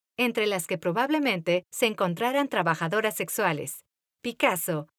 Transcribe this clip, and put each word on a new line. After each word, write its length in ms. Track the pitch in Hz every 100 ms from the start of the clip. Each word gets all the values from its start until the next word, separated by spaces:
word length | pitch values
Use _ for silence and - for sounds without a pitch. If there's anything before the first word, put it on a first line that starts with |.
| _ -
entre 280 | 247 233 214
las 200 | 196 -
que 100 | 180
probablemente 880 | 180 180 269 311 277 190 165 175 -
se 160 | - 247
encontraran 600 | 214 190 170 233 269 277
trabajadoras 680 | 220 170 196 165 202 214 214
sexuales. 680 | 185 - 196 151 135 - - _ _ _
Picasso 680 | 240 233 277 185 - 160 151